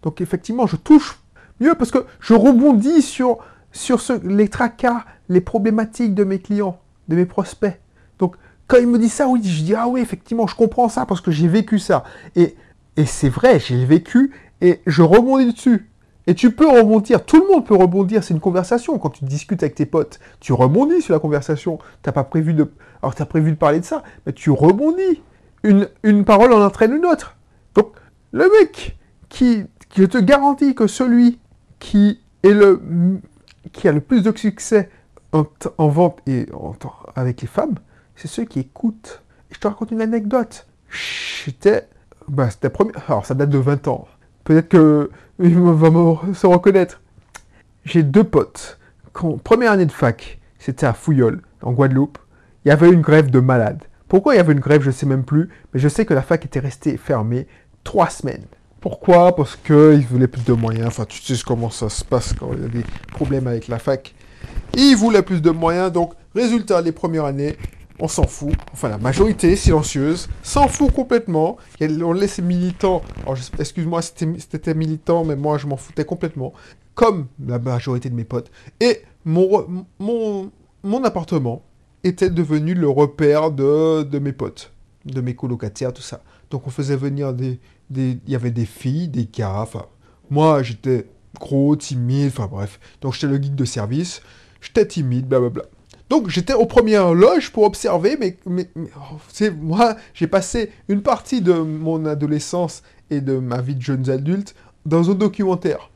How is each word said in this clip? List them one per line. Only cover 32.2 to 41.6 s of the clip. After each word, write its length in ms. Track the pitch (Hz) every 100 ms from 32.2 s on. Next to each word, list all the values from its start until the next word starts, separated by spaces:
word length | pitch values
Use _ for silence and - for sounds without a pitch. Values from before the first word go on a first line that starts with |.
| _ _
est 100 | 190
le, 680 | 208 202 185 - 170 175 190 - _ _ _ -
qui 160 | - 196
a 40 |
le 100 | 147
plus 220 | - 247
de 120 | 202 220
succès 540 | 214 202 - 220 190 _ _ _ _
en 120 | 156
t-, 260 | 151 _ 160 -
en 100 | 156
vente 320 | 147 180 180 -
et 200 | 131 117
en 200 | 67 76
t-, 140 | - 135 - - -
avec 260 | 127 120
les 60 | -
femmes, 280 | - 302 214 _ _ _ _
c'est 120 | 160
ceux 180 | - 233
qui 140 | -
écoutent. 640 | 131 - 233 220 - - _ _ _
Et 40 | -
je 40 |
te 80 | 208
raconte 240 | 208 220
une 100 | 220
anecdote. 640 | 220 233 208 254 226 - _ _ _
J'étais, 1000 | - - - - - - 131